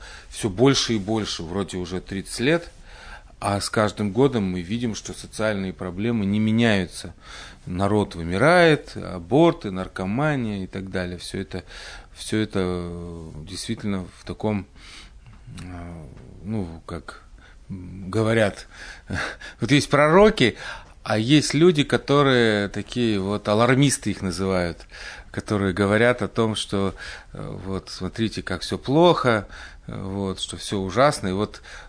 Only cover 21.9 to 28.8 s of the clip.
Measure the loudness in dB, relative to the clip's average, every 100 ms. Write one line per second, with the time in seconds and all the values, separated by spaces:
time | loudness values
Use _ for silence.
21.9 | 2 4 4 6 6 6 4 0 -4 -6
22.9 | 0 2 2 0 -2 2 4 6 6 4
23.9 | 2 -4 -4 -4 -2 0 0 -2 -4 -14
24.9 | -16 -16 -16 -10 -10 -4 0 0 2 2
25.9 | 4 4 2 -2 0 0 -2 -4 -2 -2
26.9 | -4 -12 -16 -16 -12 -12 -10 -8 -8 -8
27.9 | -10 -8 -4 -4 -4 -6 -8 -6 -6